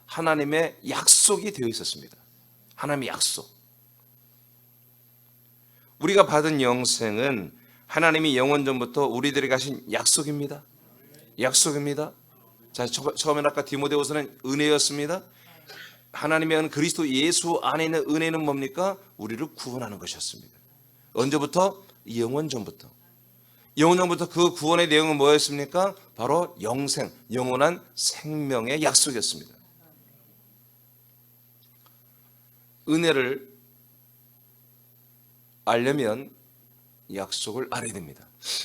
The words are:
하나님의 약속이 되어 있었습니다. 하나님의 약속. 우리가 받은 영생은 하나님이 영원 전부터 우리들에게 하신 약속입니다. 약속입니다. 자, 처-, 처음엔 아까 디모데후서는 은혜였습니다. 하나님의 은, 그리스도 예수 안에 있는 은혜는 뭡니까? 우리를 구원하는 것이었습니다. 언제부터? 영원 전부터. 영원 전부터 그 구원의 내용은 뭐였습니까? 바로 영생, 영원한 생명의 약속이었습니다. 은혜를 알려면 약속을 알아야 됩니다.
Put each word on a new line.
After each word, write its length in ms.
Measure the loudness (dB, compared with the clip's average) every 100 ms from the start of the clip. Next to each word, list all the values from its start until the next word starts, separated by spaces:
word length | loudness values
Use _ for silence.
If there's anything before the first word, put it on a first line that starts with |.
| -14
하나님의 720 | -4 0 0 0 0 -2 -4 -8
약속이 640 | 0 4 6 6 2 -2
되어 160 | -4 -4
있었습니다. 500 | -4 -8 -10 -14 -20 _ _ _ _ _ -8
하나님의 340 | -4 -4 -4
약속. 400 | -2 -4 -4 -12 _ _ _ _ _ _ _ _ _ _ _ _ _ _ _ _ _ _ _ _ _ _ _ _ -4
우리가 260 | 2 6 6
받은 360 | 4 4 2
영생은 920 | 2 2 0 0 -2 0 0 -2 -6 -14 _ _ -6
하나님이 500 | 2 4 4 2 2
영원 260 | 4 2
전부터 440 | 0 -2 -2 -2 0
우리들에게 460 | 0 -2 0 0
하신 320 | 0 -2 -8 -6
약속입니다. 720 | -2 0 0 0 -4 -6 -10 -18 _ _ _ -20 -20 -16 -4
약속입니다. 720 | 0 2 2 0 -2 -4 -6 -10 _ _ _ _ -14
자, 140 | -6 -6
처-, 280 | -4 -4 -2
처음엔 300 | 0 2 0
아까 200 | 0 -4
디모데후서는 760 | -2 0 0 0 -2 -6 -10 -6
은혜였습니다. 800 | 0 2 2 2 -2 -4 -6 -8 _ -20 -20 -20 -20 -20 -20 _
하나님의 460 | -6 0 0 2 0
은, 120 | 0
그리스도 380 | 0 -2 0 -2
예수 500 | 2 2 0 0 -2
안에 240 | 0 -2 0
있는 240 | -2 0
은혜는 340 | 0 0 -2
뭡니까? 540 | -2 -2 -4 -4 -4 -4 -12 -12
우리를 280 | -10 -8 -10 -12
구원하는 440 | -10 -10 -10 -10
것이었습니다. 540 | -12 -10 -10 -12 -20 _ _ _ _ _ _
언제부터? 680 | -2 0 0 0 2 2 0 -18 _ -10 -4
영원 340 | -2 -2 -4
전부터. 400 | -6 -10 -14 -20 _ _ _ _ _ _ _ _ 2
영원 200 | 4 6
전부터 320 | 2 0 -2
그 220 | 2 2
구원의 360 | 2 2 2 4
내용은 300 | 4 4 6
뭐였습니까? 800 | 8 8 4 -4 -2 0 0 -2 -14 -4
바로 400 | 2 2 0 -4
영생, 500 | -4 -2 -2 -4 -6 -10 -6
영원한 520 | -4 0 2 2 0 -10 -6
생명의 840 | -4 -4 -8 -6 -2 -2 -2 0
약속이었습니다. 680 | 2 2 2 -2 -4 -6 -12 -20 _ _ _ _ _ _ _ _ _ _ _ _ _ _ _ _ _ _ _ _ _ _ _ _ _ _ _ _ _ _ _ _ -2
은혜를 580 | 2 2 2 0 -4 -10 -20 _ _ _ _ _ _ _ _ _ _ _ _ _ _ _ _ _ _ _ _ 0
알려면 640 | 2 2 0 0 -4 -8 -20 _ _ _ _ _ _ -14
약속을 540 | -10 -8 -8 -6 -8 -6
알아야 240 | -6 -8
됩니다. 340 | -10 -14 -18 -20 _ -8 -8